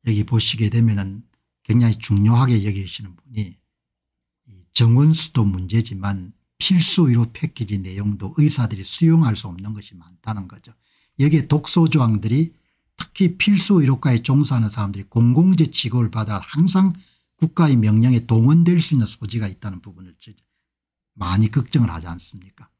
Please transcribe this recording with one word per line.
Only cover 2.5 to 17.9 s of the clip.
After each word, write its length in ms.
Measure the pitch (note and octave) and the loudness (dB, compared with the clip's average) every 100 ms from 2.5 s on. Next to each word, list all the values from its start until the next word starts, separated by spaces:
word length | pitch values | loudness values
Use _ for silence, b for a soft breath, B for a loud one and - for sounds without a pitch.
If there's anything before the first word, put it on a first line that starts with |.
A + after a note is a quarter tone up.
| A2+ G#2 | 0 -2
여기시는 500 | G2 F#2 - G2+ F2 | -6 -10 -14 -18 -20
분이 420 | C3+ A2 G2 E2 _ _ _ _ _ _ _ _ _ | _ -10 -10 -12 _ _ _ _ _ _ _ _ _
이 180 | G2 _ | -20 _
정원수도 720 | - A#2 A#2+ D3+ D#3+ - A#2 G#2 | 0 4 4 4 2 -2 -2 -2
문제지만 880 | F#2 F2+ A2+ A2+ F#2+ G2+ G2 F2+ _ _ _ | -2 -4 -4 -4 -8 -8 -8 -12 _ _ _
필수 500 | - F#3 E3 - D3+ | 0 0 2 2 2
의료 240 | A#2+ A#2 | 2 0
패키지 480 | - D#3+ - G2+ G2+ | -6 -10 -8 -8 -8
내용도 540 | F#2 F#2+ G2+ G2+ F#2+ A2+ | -8 -6 -6 -6 -6 0
의사들이 480 | D3+ - A2+ G2 | 0 0 -4 -6
수용할 540 | F#2+ - E3 E3 C#3 G#2+ | -10 0 2 4 2 -2
수 100 | G2+ | -8
없는 260 | F2+ G2+ | -14 -12
것이 220 | G#2+ - F2+ | -14 -16 -20
많다는 540 | E2+ F2 - G#2 F#2 | -20 _ -10 -10 -12
거죠. 240 | - - _ _ _ _ - | -20 -20 _ _ _ _ -2
여기에 280 | C#3+ D#3 - | 2 2 2
독소조항들이 1040 | D3+ - F3 D#3+ D#3+ A#2 G#2+ A2 C3 E3 _ _ _ _ - | -2 0 0 2 2 2 0 0 -2 -2 _ _ _ _ -18
특히 420 | - - F#3 F3+ | -16 0 -2 0
필수 440 | - G3 - F#3+ | 0 0 2 2
의료과에 400 | C3+ C3 C#3+ A#2+ | 4 2 0 0
종사하는 480 | A#2+ C#3+ C#3+ B2+ A2 | 2 0 2 0 -2
사람들이 360 | G#2+ G2+ G2+ - | -4 -8 -8 -4
공공재 680 | A#2 A#2+ B2 F#3 E3+ D#3 | 2 2 4 4 4 2
취급을 400 | - A#2 A#2+ A#2 | -2 -4 -2 -2
받아 260 | A2+ G#2+ G2+ | -4 -6 -8
항상 560 | - D3 F3+ F#3 F#3+ E3 B B B _ | -6 0 2 4 2 0 B B B _
국가의 380 | E3 - D#3 B2 | -2 2 2 4
명령에 500 | G#2+ | 4